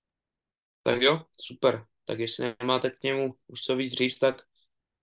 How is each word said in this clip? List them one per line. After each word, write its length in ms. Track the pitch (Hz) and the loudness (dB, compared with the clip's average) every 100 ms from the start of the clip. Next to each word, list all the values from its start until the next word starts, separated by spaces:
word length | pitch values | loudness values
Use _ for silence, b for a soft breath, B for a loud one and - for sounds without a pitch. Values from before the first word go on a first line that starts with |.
| _ _ _ _ _ _ _ _ | _ _ _ _ _ _ _ _
Tak 200 | 123 120 | 0 4
jo, 200 | 131 160 - - | 4 2 -2 -18
super. 440 | - 131 131 113 - _ | -16 0 2 2 -6 _
Tak 140 | - 110 | -8 -4
jestli 360 | 117 - 123 113 | -4 -4 -4 -4
nemáte 300 | 127 127 131 | 0 0 0
k 120 | - | -2
němu 320 | 135 135 131 - - | -2 -2 -2 -6 -16
už 140 | 120 | -8
co 160 | - 131 | -2 -2
víc 160 | 131 | -2
říct, 260 | 127 127 - | -2 -2 2
tak 240 | 135 131 _ _ _ _ _ _ | 0 0 _ _ _ _ _ _